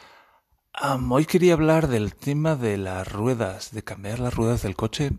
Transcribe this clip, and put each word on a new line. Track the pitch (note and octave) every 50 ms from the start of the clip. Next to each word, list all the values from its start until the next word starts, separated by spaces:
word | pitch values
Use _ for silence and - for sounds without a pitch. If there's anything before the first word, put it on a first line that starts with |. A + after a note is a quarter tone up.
| - - - - _ _ _ _ _ _ _ _ _ _ -
Am, | - - C#3 C#3 B2+ B2+ B2
hoy | B2 C#3 D#3
quería | - - F3+ F3 F3+ E3+
hablar | D3+ D#3 D#3 D#3+ D#3+ D#3+ C#3+
del | B2 A2 G#2+ F#2+ -
tema | - - D3 C#3+ D3+ D3+ D#3+ D#3
de | C3 A#2+ A2 G2+ G2
las | F#2+ F#2 F#2 F#2 F#2+ -
ruedas, | G#2 G2+ G#2+ B2+ C3 A2+ A2 F#2+ F#2+ G2 - - -
de | G#2+ -
cambiar | - G2+ G2 G2 G2+ A2 B2
las | B2 B2 -
ruedas | - A2+ A2+ A#2+ A2 -
del | G#2 F#2
coche, | - A#2 A2+ - - D3 C#3 C#3